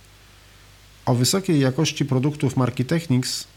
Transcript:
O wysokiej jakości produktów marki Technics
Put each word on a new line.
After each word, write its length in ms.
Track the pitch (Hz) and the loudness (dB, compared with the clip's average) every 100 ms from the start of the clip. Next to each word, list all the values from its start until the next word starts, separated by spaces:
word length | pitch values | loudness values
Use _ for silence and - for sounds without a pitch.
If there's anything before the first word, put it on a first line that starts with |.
| - - - - - - - - - - - | -20 -20 -20 -20 -20 -20 -20 -20 -20 -8 0
O 100 | 123 | 2
wysokiej 440 | 123 196 190 143 | 2 0 2 2
jakości 460 | 131 131 156 - 135 | 2 2 -2 -2 0
produktów 520 | 131 143 147 131 131 | 0 0 0 -2 0
marki 280 | 123 - 123 | 0 0 -2
Technics 600 | 165 165 127 127 - - | -2 0 0 0 -6 -12